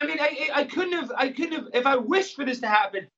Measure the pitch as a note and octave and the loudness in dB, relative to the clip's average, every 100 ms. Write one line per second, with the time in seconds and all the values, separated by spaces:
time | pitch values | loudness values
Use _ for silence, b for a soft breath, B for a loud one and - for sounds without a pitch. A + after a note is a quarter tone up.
0 | D4 D#4 D4 C#4+ D4+ C#4+ C#4+ E4 F4+ E4+ | -6 -2 -2 -2 -2 -2 -2 -2 -2 -4
1 | B3 A#3 C4+ C4 E4 D#4 - A#3+ C4 C4 | 0 2 2 0 -4 -4 -2 2 4 2
2 | A3 F#4+ F#4+ - C4 A#3+ A3+ G#3 G3 G3 | 2 2 2 -4 -6 -4 2 2 2 -4
3 | - | -10